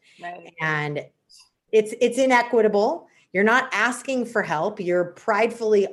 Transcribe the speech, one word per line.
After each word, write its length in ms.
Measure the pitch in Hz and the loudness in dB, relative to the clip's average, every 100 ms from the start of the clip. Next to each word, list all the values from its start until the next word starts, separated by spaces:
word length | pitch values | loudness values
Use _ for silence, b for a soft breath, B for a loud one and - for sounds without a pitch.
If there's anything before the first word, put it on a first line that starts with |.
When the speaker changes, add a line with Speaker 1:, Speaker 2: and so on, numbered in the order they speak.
| b b | b b
Speaker 1:
Right. 300 | 175 175 170 - | -16 -16 -18 -6
Speaker 2:
And 440 | 160 151 147 147 139 _ _ b b _ _ | -4 -2 -4 -6 -10 _ _ b b _ _
it's, 200 | 214 214 - | 0 0 0
it's 180 | 247 254 | -2 2
inequitable. 880 | 262 247 240 233 214 202 226 339 - b b | 2 2 2 2 2 2 0 -2 -10 b b
You're 100 | 180 | 0
not 240 | 214 247 254 | 4 2 0
asking 540 | 196 233 247 - 262 233 | -2 -2 -2 -6 -4 -2
for 140 | 214 | -4
help. 380 | 160 156 185 208 | -2 -2 -4 -4
You're 320 | 175 175 175 | -2 0 -2
pridefully 800 | - - 208 233 226 220 208 190 | -6 -2 0 0 -2 0 2 2